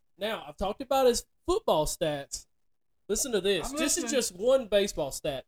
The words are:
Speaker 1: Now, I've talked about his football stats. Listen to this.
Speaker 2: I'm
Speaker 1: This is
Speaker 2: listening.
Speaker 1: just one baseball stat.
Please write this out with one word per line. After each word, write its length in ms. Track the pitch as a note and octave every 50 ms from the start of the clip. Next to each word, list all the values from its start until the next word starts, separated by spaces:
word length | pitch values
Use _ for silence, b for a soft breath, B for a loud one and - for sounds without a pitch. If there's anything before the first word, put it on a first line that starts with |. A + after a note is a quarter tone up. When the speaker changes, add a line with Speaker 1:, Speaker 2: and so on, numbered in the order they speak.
| _ _ _
Speaker 1:
Now, 280 | - G3 A3 A3 F3 C#3+ D3
I've 80 | D3
talked 240 | - G3+ F#3+ G#3 -
about 260 | C4 - C#4 C4+ C4+
his 200 | B3 A#3+ G#3+ - _ _ _ _
football 400 | - F4 G#4+ - - G3 D#3+ D3+
stats. 640 | - - - F3 D#3 D3 C#3 C#3 - - - - _ _ _ _ _ _ _ _ _ _ _ _ -
Listen 240 | G3+ A3 - C4
to 100 | A#3 G3
this. 260 | F3 G3+ G3 E3+ C3 A#3+
Speaker 2:
I'm 60 | C#4
Speaker 1:
This 220 | D4+ D#4+ D4 - F4+
is 60 | C4
Speaker 2:
listening. 140 | A3+ D4 B3+
Speaker 1:
just 160 | A3 - F3+
one 300 | F3 G3+ B3 C4+ C4+ A#3+ F#3+
baseball 420 | G#3 G3+ G3 G3+ - F3 D3+ C3+
stat. 340 | - - - D#3 C#3 B2+ -